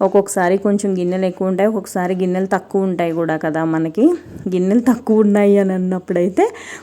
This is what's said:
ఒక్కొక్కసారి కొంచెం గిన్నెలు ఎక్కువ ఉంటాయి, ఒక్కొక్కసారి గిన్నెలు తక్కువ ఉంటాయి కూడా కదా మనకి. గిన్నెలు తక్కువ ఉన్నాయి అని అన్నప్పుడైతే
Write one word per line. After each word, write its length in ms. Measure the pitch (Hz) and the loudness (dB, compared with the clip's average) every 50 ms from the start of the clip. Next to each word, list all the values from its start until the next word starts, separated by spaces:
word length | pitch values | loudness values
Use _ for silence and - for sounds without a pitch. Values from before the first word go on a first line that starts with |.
| 196 | -2
ఒక్కొక్కసారి 540 | 190 190 202 196 196 - 202 180 175 190 | 2 2 2 0 2 0 0 2 2 2
కొంచెం 420 | 196 196 208 202 202 214 202 190 180 | 2 2 0 0 0 0 -2 -2 -2
గిన్నెలు 260 | 175 175 180 185 190 | -2 -2 -2 0 -2
ఎక్కువ 240 | 185 180 - 190 190 | -2 -2 -2 -2 -2
ఉంటాయి, 180 | 185 180 196 | 0 2 2
ఒక్కొక్కసారి 480 | 214 220 208 190 - - 190 180 180 190 | 0 0 -2 -6 -6 -4 -4 -2 -2 -2
గిన్నెలు 320 | 185 185 180 180 185 190 | 0 0 0 0 -2 -2
తక్కువ 360 | 190 202 185 185 - - 196 190 | 0 -2 -2 -4 -2 -2 -2 0
ఉంటాయి 300 | 190 180 170 170 170 160 | 0 -2 -2 -2 -2 -2
కూడా 240 | 165 170 165 160 | -2 -2 -2 -2
కదా 280 | 156 170 160 151 160 165 | -2 -2 -4 -2 -2 -2
మనకి. 500 | 165 160 160 160 165 156 208 240 330 359 - - - - - - 190 | 0 0 0 -2 -2 0 2 2 2 2 0 -6 -14 -16 -10 -8 -4
గిన్నెలు 320 | 180 185 180 185 202 240 | -2 0 0 2 2 2
తక్కువ 380 | 240 254 233 233 - - 220 220 | 2 2 0 0 0 0 2 4
ఉన్నాయి 400 | 220 208 202 208 202 202 202 202 | 4 4 4 4 4 4 4 4
అని 140 | 196 190 190 | 2 0 0
అన్నప్పుడైతే 800 | 185 185 185 185 185 180 - 180 180 175 202 185 294 381 480 - - - - - - | -2 -2 -2 -4 -4 -4 -4 -2 0 0 0 2 0 0 0 0 -8 -16 -16 -18 -18